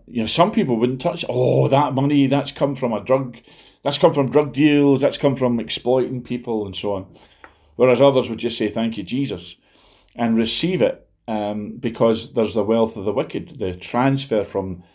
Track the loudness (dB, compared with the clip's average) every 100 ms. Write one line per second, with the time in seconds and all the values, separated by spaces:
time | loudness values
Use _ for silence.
0 | -10 -6 -2 2 2 4 0 2 0 0
1 | -4 -4 -4 0 2 2 4 2 2 0
2 | 0 2 2 2 -2 -2 -2 -2 -4 -4
3 | 0 0 0 -12 _ -20 -20 _ -6 4
4 | 4 4 2 2 0 2 4 6 4 4
5 | 2 2 0 2 0 0 -2 -6 0 0
6 | 0 -6 -8 -8 -4 -4 -4 -6 -6 -6
7 | -8 -20 -20 _ -20 _ _ 0 2 6
8 | 6 4 -2 -4 -6 -2 -4 -2 -4 -6
9 | -6 -4 -4 -6 -12 -20 _ _ _ _
10 | _ -4 0 2 0 -2 -2 2 0 0
11 | _ _ -8 -4 -4 -6 -8 -8 -8 0
12 | 2 2 -2 -2 -2 0 0 2 0 -2
13 | -4 -4 -4 -8 -12 -8 -8 -8 -6 0
14 | 0 0 -2 -4 -2 -4 -6 -10 -16